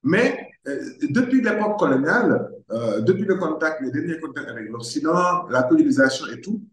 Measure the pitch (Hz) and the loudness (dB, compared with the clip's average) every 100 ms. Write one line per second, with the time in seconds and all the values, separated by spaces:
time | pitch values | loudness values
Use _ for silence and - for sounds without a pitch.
0 | 131 185 262 - - _ - 139 - - | 0 2 0 -2 -12 _ -10 -10 -10 -6
1 | - 233 254 262 220 214 208 208 151 131 | -2 0 2 2 2 0 -2 0 0 0
2 | 151 220 202 110 - - _ 113 117 104 | 0 0 2 0 -2 -12 _ -6 -4 -2
3 | - 190 190 185 156 156 156 156 131 135 | 0 0 2 0 -2 -2 -4 -4 -6 -6
4 | 170 156 156 139 139 117 110 117 - 147 | -6 -8 -10 -12 -12 -12 -12 -12 -8 -4
5 | 151 180 180 175 - - 156 160 139 131 | 0 0 2 -2 0 4 8 8 6 6
6 | 135 - 156 117 185 214 - | 4 2 -8 -12 -6 -8 -8